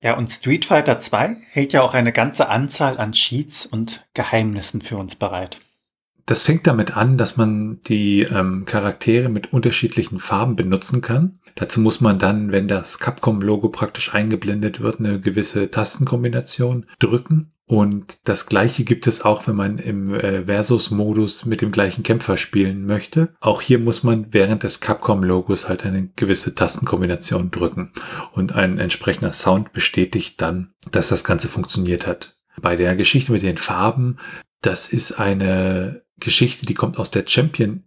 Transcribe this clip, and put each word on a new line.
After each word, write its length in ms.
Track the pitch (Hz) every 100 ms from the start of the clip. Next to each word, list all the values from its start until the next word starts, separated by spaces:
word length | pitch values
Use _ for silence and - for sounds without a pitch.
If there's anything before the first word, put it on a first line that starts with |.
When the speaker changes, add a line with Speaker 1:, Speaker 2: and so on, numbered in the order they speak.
Speaker 1:
Ja, 140 | 117 117
und 140 | 117
Street 340 | - 127 156
Fighter 360 | - 165 147 -
zwei 360 | - 104 147 233 -
hält 220 | - 139
ja 100 | 143
auch 120 | 127
eine 180 | 127 117
ganze 360 | 117 123 - 139
Anzahl 500 | 107 139 - 143 123
an 140 | 110
Cheats 540 | 107 - 123 151 - -
und 400 | 110 113 - _
Geheimnissen 640 | - 120 117 110 104 92 113
für 160 | - 107
uns 180 | 95
bereit. 460 | - 101 90 92 - _ _ _ _ _ _ -
Speaker 2:
Das 160 | 110
fängt 240 | - 160 -
damit 300 | 120 101 -
an, 220 | 117 131
dass 180 | 107 -
man 440 | 110 107 107 113
die, 400 | - 107 104 101
ähm, 420 | 101 104 92 92
Charaktere 640 | 95 110 101 - - 113 123
mit 240 | 107 -
unterschiedlichen 680 | 127 120 117 117 - 95 92
Farben 380 | - 98 123 104
benutzen 460 | 90 92 - 127
kann. 360 | - 120 175 - _
Dazu 260 | - - -
muss 200 | 110 110
man 180 | 113 98
dann, 320 | 95 104 104
wenn 160 | 98 98
das 320 | 98 87 -
Capcom-Logo 680 | - 127 - 107 98 104 104
praktisch 440 | - 104 - -
eingeblendet 680 | 107 107 110 101 104 104 92
wird, 180 | 110 110
eine 220 | 110 101
gewisse 500 | 98 98 101 - 98
Tastenkombination 1160 | - 107 - 131 120 123 120 127 - 123 123 - -
drücken. 540 | 110 120 123 160 156 _ _
Und 520 | 110 104 101 95 -
das 220 | - 95 -
Gleiche 380 | 104 110 -
gibt 220 | 113 117 -
es 160 | 110
auch, 240 | 107 107 -
wenn 100 | 104
man 220 | 98 107
im, 360 | - 101 98
äh, 300 | 101 101 95
Versus-Modus 1000 | 90 101 104 120 - 101 104 107 107 - 117
mit 140 | 110
dem 120 | 110
gleichen 300 | 101 98 87
Kämpfer 340 | - 113 - 95
spielen 480 | - 101 98 98
möchte. 500 | 98 104 - - 165 _
Auch 220 | - 104
hier 160 | - 123
muss 240 | 117 110
man 300 | 120 113 107
während 300 | 104 98 107
des 180 | 101 -
Capcom-Logos 880 | - - - 104 92 90 87 98 -
halt 160 | 92
eine 240 | 101 95 92
gewisse 460 | - 98 95 -
Tastenkombination 960 | - 87 - - 92 90 87 - 92 90
drücken. 420 | 87 87 - 90 - - - -
Und 220 | - 92
ein 240 | - 92 92
entsprechender 540 | 92 - - 90 95
Sound 400 | - - 95 107
bestätigt 680 | - - - 92 101 - _
dann, 300 | 82 90 92 _ -
dass 180 | 104 87
das 140 | 95
Ganze 260 | - 87 -
funktioniert 580 | - 87 - 90 87 -
hat. 300 | 87 - _ _ -
Bei 160 | 90 87
der 200 | 90 92
Geschichte 360 | 104 139 131
mit 100 | 110
den 160 | 95 82
Farben, 600 | - 90 101 117 123 127 - - - _
das 280 | - 90 -
ist 240 | - -
eine 880 | - 101 98 98 95 92 92 92 139 _ _
Geschichte, 440 | - - 123 -
die 100 | -
kommt 240 | - 110 -
aus 120 | 101
der 140 | 107 95
Champions 560 | - 151 - 107 143